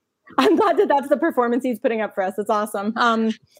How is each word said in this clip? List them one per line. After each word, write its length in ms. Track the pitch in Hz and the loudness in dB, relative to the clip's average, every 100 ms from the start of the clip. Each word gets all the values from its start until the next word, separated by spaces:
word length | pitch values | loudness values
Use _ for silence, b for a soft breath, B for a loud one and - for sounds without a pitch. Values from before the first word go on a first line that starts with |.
| _ | _
<laughs> 260 | _ - - | _ -8 0
I'm 180 | 320 330 | 2 4
glad 220 | 415 302 | 2 2
that 100 | 370 | 2
that's 200 | 285 277 | 0 0
the 80 | 294 | 0
performance 460 | 330 - 240 240 | 0 0 0 0
he's 160 | 254 220 | -2 -2
putting 220 | 262 233 | -2 -2
up 120 | 202 | -4
for 120 | - | -4
us. 100 | 190 202 | -4 -4
It's 120 | 202 | -2
awesome. 420 | 208 214 202 202 226 | -2 -2 -6 -6 -2
Um, 340 | 240 226 226 220 _ | 0 0 0 -4 _